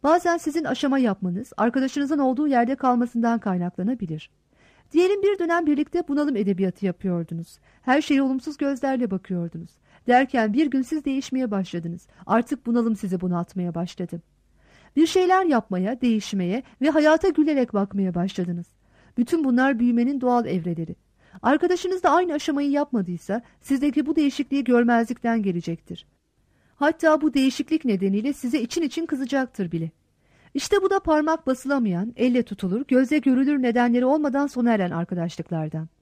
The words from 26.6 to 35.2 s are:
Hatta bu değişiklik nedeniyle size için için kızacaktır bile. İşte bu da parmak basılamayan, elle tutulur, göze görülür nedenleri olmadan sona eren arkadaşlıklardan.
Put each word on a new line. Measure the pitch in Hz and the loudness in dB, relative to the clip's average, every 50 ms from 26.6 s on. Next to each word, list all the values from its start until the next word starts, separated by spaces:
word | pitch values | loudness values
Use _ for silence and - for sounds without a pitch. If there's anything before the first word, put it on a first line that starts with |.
| _ _ _ | _ _ _
Hatta | _ 277 294 320 - - 320 311 311 | _ 0 0 0 2 4 4 4 4
bu | 294 311 240 | 2 0 2
değişiklik | 277 262 269 254 - 294 - 320 311 - | 2 2 2 0 -2 -4 -2 -2 -2 0
nedeniyle | 254 208 185 190 196 190 202 220 277 285 | 0 0 0 0 0 0 0 -2 -2 -6
size | - - 247 233 302 | -4 -4 -2 -2 -2
için | - 240 - 339 | -2 -2 -2 -2
için | 330 277 - - 330 | -2 -2 -2 -4 -4
kızacaktır | 330 - 254 269 240 277 277 262 254 _ - 196 170 | -4 -4 -4 -4 -2 -2 -2 -2 -2 _ -6 -6 -4
bile. | 165 165 160 165 _ _ _ _ _ _ _ _ _ _ _ _ _ | -4 -4 -6 -6 _ _ _ _ _ _ _ _ _ _ _ _ _
İşte | 285 - - - 403 | -8 -2 0 0 2
bu | 381 381 | 2 2
da | 392 392 | 0 0
parmak | - 330 311 302 311 311 320 320 - - | 2 2 2 2 2 0 -2 -2 0 -4
basılamayan, | 262 254 - 262 285 277 240 214 180 170 196 226 - | -4 -4 -2 -2 -2 0 0 0 -2 -2 -4 -6 -4
elle | - 233 254 240 247 233 | -2 0 2 2 0 0
tutulur, | - 208 - - 185 180 226 277 - | -2 -6 -6 -4 -4 -2 -4 -2 2
göze | 262 247 269 247 302 302 | 2 2 4 4 2 2
görülür | - 277 254 247 269 262 294 285 | 2 2 2 2 2 2 0 0
nedenleri | 254 247 233 247 240 240 233 247 247 | 0 0 2 2 2 2 2 2 2
olmadan | 254 285 311 302 285 240 277 285 285 | 2 2 2 0 0 0 0 -2 -2
sona | - 254 233 240 233 | -2 0 0 2 2
eren | 208 190 175 | 2 0 -2
arkadaşlıklardan. | 165 165 170 - 190 175 | -2 -4 -4 -4 -4 -4